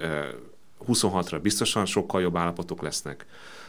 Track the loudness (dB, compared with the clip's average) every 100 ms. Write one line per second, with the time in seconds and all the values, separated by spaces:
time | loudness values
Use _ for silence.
0 | -2 -2 -2 -6 -12 -18 -18 -6 2 4
1 | 4 4 0 0 2 2 2 2 2 2
2 | 2 2 2 4 2 0 -4 -4 -4 -4
3 | -6 -10 -14 -18 -18 -16